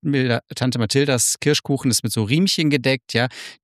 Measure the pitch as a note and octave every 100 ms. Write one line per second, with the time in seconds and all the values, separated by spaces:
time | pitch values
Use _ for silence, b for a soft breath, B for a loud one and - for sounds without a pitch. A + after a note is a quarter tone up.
0 | D3+ C#3+ B2+ A#2 - - B2+ A#2+ B2+ C#3
1 | C#3+ B2+ - - D3 D3 - C#3 C3+ A2+
2 | A2+ A2+ G#2 D3 F#3+ - D#3 C#3+ B2 C3
3 | - A2+ B2+ B B B